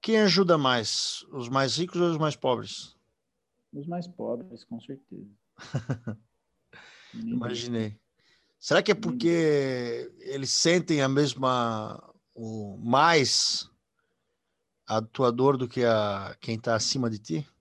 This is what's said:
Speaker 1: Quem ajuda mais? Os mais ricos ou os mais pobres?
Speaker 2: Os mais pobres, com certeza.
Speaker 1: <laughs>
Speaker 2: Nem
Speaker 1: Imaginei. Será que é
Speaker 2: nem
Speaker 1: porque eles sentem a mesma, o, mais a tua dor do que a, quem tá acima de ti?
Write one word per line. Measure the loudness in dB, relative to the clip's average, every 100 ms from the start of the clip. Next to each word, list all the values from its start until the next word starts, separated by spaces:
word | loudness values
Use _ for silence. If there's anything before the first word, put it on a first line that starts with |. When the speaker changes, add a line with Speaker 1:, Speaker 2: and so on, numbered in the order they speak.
Speaker 1:
Quem | 2 4
ajuda | 4 4 4 4
mais? | 4 2 0 -4 -4 -8 -12
Os | -12 -2
mais | 0 0 0
ricos | -4 0
ou | 0
os | 2
mais | -2 0
pobres? | -2 -2 -4 -14 -16 _ _ _ _ _ _ _ _
Speaker 2:
Os | -14 -8
mais | -8 -8
pobres, | -10 -8 -8 -10 -20
com | _ -16
certeza. | -14 -18 _ -18 -18 _ _ _
Speaker 1:
<laughs> | -10 -10 -6 -10 -8 -14 _ _ _ _ _ -20 -20 -20 -20
Speaker 2:
Nem | -14 -8
Speaker 1:
Imaginei. | -6 -6 -8 -6 -4 -4 -8 _ _ _ _ _ _
Será | 2 2
que | 4
é |
Speaker 2:
nem | 0
Speaker 1:
porque | 0 0 2 4 4 2 2 -2 -4 -6 -10 -14
eles | -10 -6 -2
sentem | 2 4 4 2 2
a | 2
mesma, | 2 0 0 0 2 0 -2 -6 -12 -18 _ _
o, | -12 -10 -8 -10 -8
mais | 2 4 6 6 4 2 0 -4 -8 _ _ _ _ _ _ _ _ _ _ _ -4
a | -4
tua | -4 0 0
dor | 4 2 2
do | -2
que | 0
a, | 2 4 2 -4 -8 -12
quem | -8 -6
tá | -2
acima | -2 0 -2 -4
de | -4
ti? | -6 -8 -8 _